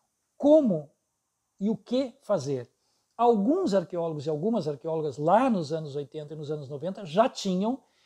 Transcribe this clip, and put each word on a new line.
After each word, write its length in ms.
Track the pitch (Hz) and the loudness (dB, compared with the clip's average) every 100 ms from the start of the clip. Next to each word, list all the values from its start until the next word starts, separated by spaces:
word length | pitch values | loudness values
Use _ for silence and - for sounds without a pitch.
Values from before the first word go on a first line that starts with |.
| _ _ _ - | _ _ _ 0
como 520 | 285 311 269 165 143 _ _ _ _ _ _ - | 6 6 6 0 -4 _ _ _ _ _ _ -6
e 100 | 196 | -2
o 60 | 208 | -2
que 400 | - 247 269 - | -2 -2 -2 -6
fazer. 500 | - 196 135 135 117 _ _ _ _ - | -4 -2 -2 -6 -8 _ _ _ _ 0
Alguns 560 | 240 226 202 349 349 | 2 4 2 2 2
arqueólogos 520 | 196 175 175 165 151 143 | 0 -2 -4 -4 -4 -4
e 40 | |
algumas 400 | 151 190 233 151 | -2 -2 -2 -2
arqueólogas 480 | 143 160 160 151 131 | -6 -6 -4 -4 -2
lá 320 | 151 202 269 | 4 4 4
nos 240 | 208 147 | 0 -2
anos 240 | 160 156 139 | -6 -8 -10
oitenta 360 | 143 156 147 | -10 -12 -14
e 40 | 156 | -12
nos 120 | 143 | -8
anos 200 | 151 135 | -8 -8
noventa 360 | 143 160 196 190 | -10 -8 -10 -4
já 220 | 160 247 | 2 2
tinham 560 | - 196 180 214 262 _ _ | 2 -2 0 0 -4 _ _